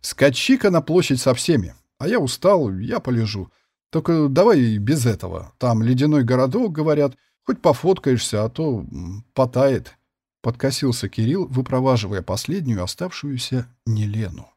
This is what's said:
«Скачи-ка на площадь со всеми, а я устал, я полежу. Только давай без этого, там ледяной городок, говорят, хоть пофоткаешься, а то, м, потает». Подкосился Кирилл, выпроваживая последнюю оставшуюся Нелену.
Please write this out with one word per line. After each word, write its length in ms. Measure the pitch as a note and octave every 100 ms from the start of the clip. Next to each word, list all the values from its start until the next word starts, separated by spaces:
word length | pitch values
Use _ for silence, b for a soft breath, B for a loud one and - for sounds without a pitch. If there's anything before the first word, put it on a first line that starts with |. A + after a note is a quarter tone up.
«Скачи-ка 680 | - - C#3 C3+ - C4 G#3
на 120 | E3+
площадь 400 | - E3+ E3+ C3
со 100 | -
всеми, 420 | B2 - D3+ F2 - _ _
а 80 | C#3+
я 140 | A#3
устал, 500 | C3+ - F3+ G3 B2+ F#2+
я 220 | A#2 A#3+
полежу. 500 | - A#2+ A2 G#2 F2+ _ _ _ _
Только 380 | D#3+ D#3 E3 D3
давай 480 | C3+ G3+ F#3 A#2+ G#2+
без 300 | G2+ D#3 A#2+
этого, 480 | G2+ F2+ F2 F2+ _
там 260 | B2 A2+
ледяной 400 | A2+ B2+ D3 D3+
городок, 480 | A#2+ B2+ C3 G3 A#3
говорят, 460 | D#3 D#3 D3 C#3+ B2+ _ _
хоть 180 | - -
пофоткаешься, 800 | F3 - F3 F#3+ - B2 - G#2+
а 60 | A2
то, 300 | - D#3+ A#2
м, 440 | B1+ B1+ F2 G2 -
потает». 640 | - B2+ B2 C#3 A#2+ - _ _ _ _ _
Подкосился 680 | A#2+ A#2 C3+ - C#3 A#2+ G2+
Кирилл, 380 | - A2 F3 D#3
выпроваживая 760 | C3 B2+ B2+ C3 B2 G#2 G2+
последнюю 640 | F2 F#2+ - F3+ D3 G#2
оставшуюся 840 | F2+ - F3+ - D3 B2+ - B2+ A#2+ _ -
Нелену. 640 | A2 G#2+ G#2+ G2+ D#2 -